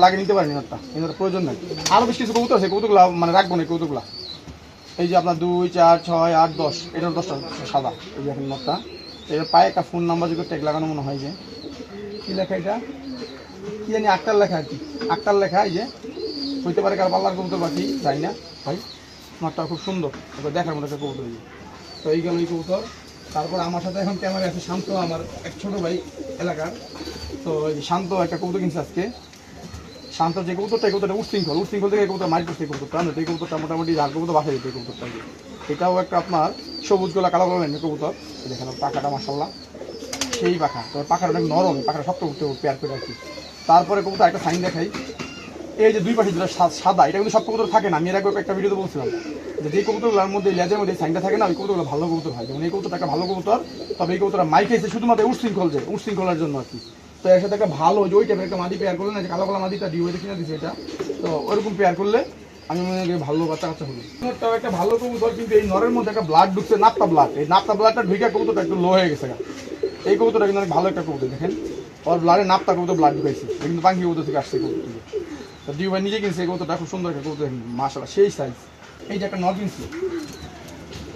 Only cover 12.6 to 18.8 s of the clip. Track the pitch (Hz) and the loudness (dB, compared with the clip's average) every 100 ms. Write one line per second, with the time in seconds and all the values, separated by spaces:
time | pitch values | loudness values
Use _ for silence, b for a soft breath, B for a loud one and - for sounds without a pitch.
12.6 | 180 226 269 277 269 254 226 135 - 190 | -2 -4 -6 -12 -12 -10 -12 -14 -16 -14
13.6 | 202 214 214 220 214 185 220 208 190 165 | -10 -8 -2 0 2 2 4 4 4 2
14.6 | 143 139 - - 156 165 208 202 196 185 | -4 -8 -10 -8 -2 0 2 4 4 2
15.6 | 208 170 240 - - 349 427 294 277 277 | 2 0 -4 -8 -14 -10 -8 -6 -6 -4
16.6 | 254 202 196 196 185 185 196 185 180 185 | -2 0 2 2 2 2 0 -2 -2 -2
17.6 | 165 143 139 139 143 143 175 - - - | -2 -2 -2 -2 0 0 -2 -6 -12 -10
18.6 | 139 180 | -8 -8